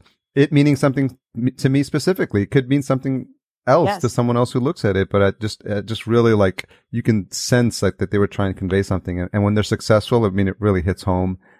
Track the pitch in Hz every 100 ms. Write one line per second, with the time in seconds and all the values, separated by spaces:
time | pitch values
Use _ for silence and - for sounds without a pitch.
0 | _ _ _ - 147 143 147 143 147 135
1 | 135 123 _ - 123 131 135 135 143 151
2 | 160 185 180 202 196 143 123 143 139 131
3 | 135 131 - _ _ _ - 143 180 202
4 | 131 - 120 120 123 131 123 175 107 95
5 | 95 101 98 - 107 - 95 101 98 110
6 | - 117 117 110 95 - - _ _ 117
7 | 117 110 90 - - 123 120 - 98 -
8 | 92 104 101 - 98 90 95 95 98 92
9 | - 90 90 107 101 107 101 - - 107
10 | - 123 110 95 98 87 104 95 87 90
11 | - 92 92 92 _ _